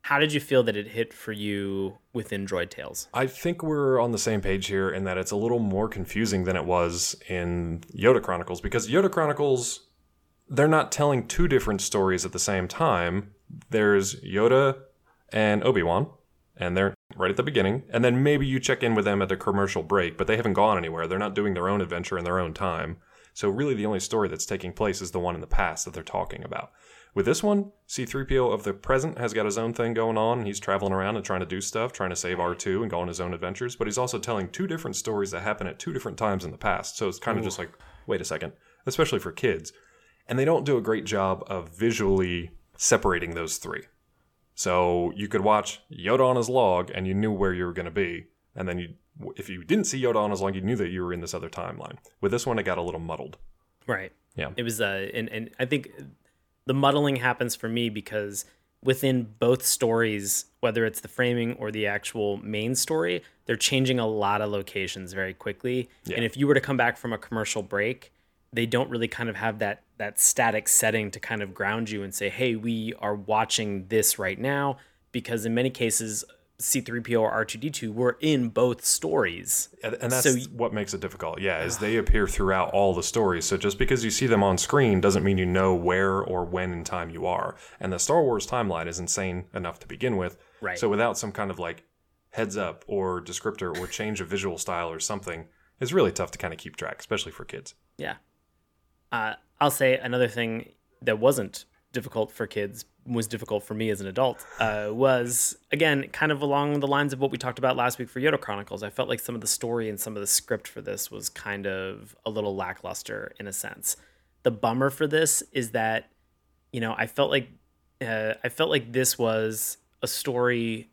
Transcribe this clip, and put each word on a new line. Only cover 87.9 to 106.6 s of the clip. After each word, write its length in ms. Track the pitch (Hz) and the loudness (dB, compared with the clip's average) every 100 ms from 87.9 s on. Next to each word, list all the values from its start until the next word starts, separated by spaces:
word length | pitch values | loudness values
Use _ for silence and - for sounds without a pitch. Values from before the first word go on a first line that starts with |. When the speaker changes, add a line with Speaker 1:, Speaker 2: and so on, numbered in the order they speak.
Speaker 2:
the 60 | 90 | -2
Star 240 | - 160 | 2 4
Wars 240 | 143 110 | 4 2
timeline 400 | - 123 104 82 82 | -2 -2 0 -2 -4
is 120 | 85 | -6
insane 460 | 87 - 95 90 90 | -4 -2 -2 -4 -8
enough 240 | - 87 - | -8 -8 -10
to 80 | - | -16
begin 280 | 85 123 | -4 0
with. 220 | 101 90 - _ _ | 0 -2 -6 _ _
Speaker 1:
Right. 160 | 98 90 | -6 0
Speaker 2:
So 120 | 113 | 0
without 280 | 104 117 98 | 2 2 0
some 140 | 107 | -6
kind 180 | 98 101 | -4 -6
of, 80 | 92 | -4
like, 280 | 85 82 _ _ _ _ _ | -8 -8 _ _ _ _ _
heads 240 | - 107 | -4 -4
up 300 | 101 90 80 - | -2 -6 -6 -4
or 320 | 101 92 90 | -2 0 -2
descriptor 560 | 87 87 113 - 92 82 | -6 -6 -6 -4 -6 -6
or 80 | 90 | -8
change 340 | - 107 101 | -6 -4 -4
of 60 | 85 | -4
visual 320 | 98 95 82 | -4 -4 -4
style 320 | - 87 85 | -4 -4 -4
or 80 | 80 | -6
something, 480 | - 104 92 82 82 _ _ _ | -6 -6 -8 -10 -14 _ _ _
it's 120 | 127 | 0
really 200 | 180 104 | 4 4
tough 180 | - 92 | 2 -6
to 60 | - | -4
kinda 180 | 90 | -8
keep 200 | 80 - | -8 -14
track, 220 | - - - | -10 -10 -10
especially 320 | - 104 - | -4 -4 -4
for 140 | - | -12
kids. 280 | - - - - _ - | -14 -14 -14 -20 _ -10
Speaker 1:
Yeah. 180 | - - _ _ _ _ _ _ _ _ _ | -10 -10 _ _ _ _ _ _ _ _ _
Uh, 240 | 120 110 104 _ _ | -2 -2 -6 _ _
I'll 80 | 147 | 2
say 280 | 131 135 127 | 4 4 4
another 300 | 123 123 120 | 0 2 2
thing 460 | 120 113 113 - _ _ _ | 2 -2 -4 -10 _ _ _
that 160 | 120 107 | 0 4
wasn't 460 | 127 131 95 - - _ _ | 4 4 -4 -10 -18 _ _
difficult 400 | 123 110 117 107 | -10 -6 -2 -2
for 160 | - 110 | -4 -6
kids 380 | 107 101 113 - _ | -4 -4 -8 -18 _
was 220 | - 117 107 | -4 -2 -2
difficult 340 | 110 - 104 | -6 -4 -4
for 100 | - | -4
me 140 | 107 110 | -4 -2
as 100 | 101 | -2
an 60 | 98 | -4
adult, 360 | 95 131 113 - - | 2 2 0 -14 -2
uh, 280 | 113 107 104 | -2 0 -4
was, 640 | 110 135 127 120 123 - - _ | 4 4 6 2 0 0 -4 _
again, 360 | 147 160 143 - | 2 4 4 0
kind 220 | - 156 | 0 0
of 100 | 143 | 2
along 380 | 147 139 | 2 2